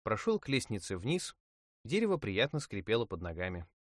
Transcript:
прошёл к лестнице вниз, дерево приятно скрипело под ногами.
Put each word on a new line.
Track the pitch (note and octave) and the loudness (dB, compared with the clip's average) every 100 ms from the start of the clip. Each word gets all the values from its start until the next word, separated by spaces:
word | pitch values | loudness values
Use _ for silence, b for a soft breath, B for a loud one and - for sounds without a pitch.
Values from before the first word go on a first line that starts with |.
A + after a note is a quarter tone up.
прошёл | - G#2+ - G#3+ | -2 0 2 0
к | - | 2
лестнице | C3+ - G#2 - F#2 | 0 0 -4 -4 -2
вниз, | A2+ F3+ - - _ _ _ _ | 0 0 -2 -12 _ _ _ _
дерево | A2+ G3 A3 E3+ | -2 2 2 2
приятно | G#2 G2 C#3 D3+ | 0 2 2 0
скрипело | - G2+ F#2 A#2 A#2 | -2 -4 2 2 2
под | F2 | -4
ногами. | F2 E2 F2+ F2+ E2+ _ _ | -6 -4 -4 -4 -8 _ _